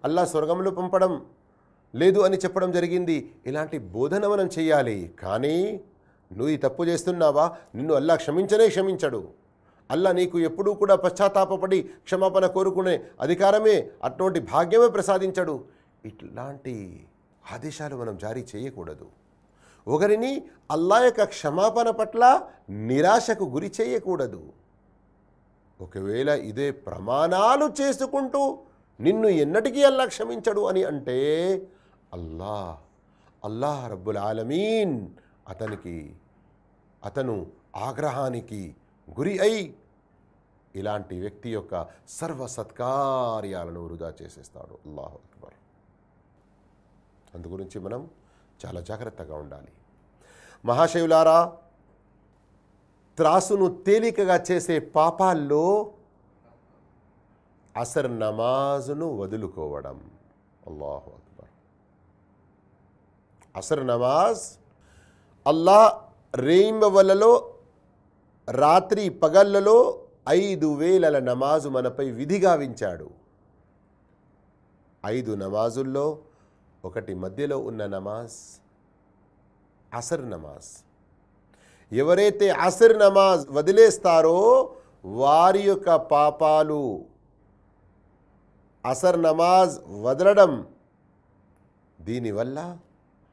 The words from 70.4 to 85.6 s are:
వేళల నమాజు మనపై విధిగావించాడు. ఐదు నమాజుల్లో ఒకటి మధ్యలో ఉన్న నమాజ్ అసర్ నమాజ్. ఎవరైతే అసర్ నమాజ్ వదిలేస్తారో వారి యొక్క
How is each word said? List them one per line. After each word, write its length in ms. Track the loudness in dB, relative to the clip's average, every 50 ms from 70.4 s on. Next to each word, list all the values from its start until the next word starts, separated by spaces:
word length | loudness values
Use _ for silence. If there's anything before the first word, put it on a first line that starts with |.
| 2 0 -2 -2 -2 -2 -2
వేళల 460 | -2 0 2 2 4 4 2 2 0
నమాజు 500 | -2 -2 -2 -2 0 0 0 0 -2 -2
మనపై 420 | -4 -4 -4 -4 -4 -6 -8 -6
విధిగావించాడు. 1000 | -6 -8 -6 -4 -2 0 2 2 2 2 -2 -6 -8 -8 -8 -8 -8 -8 -14 -18 -20 _ _ _ _ _ _ _ _ _ _ _ _ _ _ _ _ _ _ _ _ _ _ _ _ _ _ _ _ _ _ _ _ _ _ _ _ _ -8
ఐదు 300 | -6 -6 -6 -6 -6 -6
నమాజుల్లో 840 | -6 -6 -6 -2 -2 -2 -2 -2 -4 -6 -4 -4 -4 -4 -4 -6 -8 -14 _ _ _ _ _ _ _ _ _ _ _ -16
ఒకటి 280 | -12 -10 -10 -10 -10 -10
మధ్యలో 460 | -10 -10 -10 -8 -8 -6 -6 -6 -6
ఉన్న 260 | -8 -8 -10 -10 -10
నమాజ్ 480 | -8 -8 -8 -8 -10 -10 -12 -12 -14 -18 -20 -20 -20 -20 -20 _ _ _ _ _ _ _ _ _ _ _ _ _ _ _ _ _ _ _ _ _ _ _ _ _ _ -12
అసర్ 360 | -12 -8 -6 -8 -8 -8 -8
నమాజ్. 540 | -12 -12 -14 -16 -20 -20 -20 -20 -20 -20 _ _ _ _ _ _ _ _ _ _ _ _ _ _ _ _ _ _ _ _ _ -8 -4
ఎవరైతే 540 | -2 2 2 2 4 4 2 2 2 0 0
అసర్ 500 | 2 2 0 0 2 6 6 6 8 8
నమాజ్ 480 | 6 6 8 8 6 6 4 2 0 -2
వదిలేస్తారో 1300 | -2 -2 0 2 8 8 8 8 8 4 2 4 4 6 6 4 4 4 4 6 6 4 4 0 -6 -20 _ _ _ _ -16
వారి 540 | -12 -4 -2 2 4 4 6 6 6 4
యొక్క 360 | 4